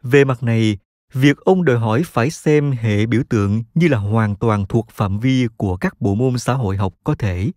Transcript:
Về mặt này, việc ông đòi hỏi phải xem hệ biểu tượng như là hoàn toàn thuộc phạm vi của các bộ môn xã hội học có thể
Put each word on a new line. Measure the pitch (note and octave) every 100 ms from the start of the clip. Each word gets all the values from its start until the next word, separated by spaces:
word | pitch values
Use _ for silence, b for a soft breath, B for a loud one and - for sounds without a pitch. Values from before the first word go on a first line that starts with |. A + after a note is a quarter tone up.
Về | B2 C#3
mặt | C3+ A#2+
này, | A#2+ A2+ A2+ G2+ _ _ _
việc | C3 C#3 C#3+
ông | - F#3
đòi | E3+ A#2+
hỏi | A2+ A2 E3+
phải | - A#2
xem | E3 - D3+ C#3+
hệ | B2+ A2+ G#2 A2+
biểu | A2+ D3
tượng | A#2 G2+ G#2+ A#2
như | - E3+
là | B2+
hoàn | G2+ A2+ G#2+ G2+
toàn | A#2 G#2 G2
thuộc | A#2 G#2+
phạm | - G#2 G2
vi | B2 C3 B2 A2+
của | G#2 F2+
các | F#3 -
bộ | G#2+
môn | G2+ C3 B2
xã | -
hội | B2+ G#2+ F#2+
học | G2 -
có | -
thể | D3+ G#2+ F2+ G#2+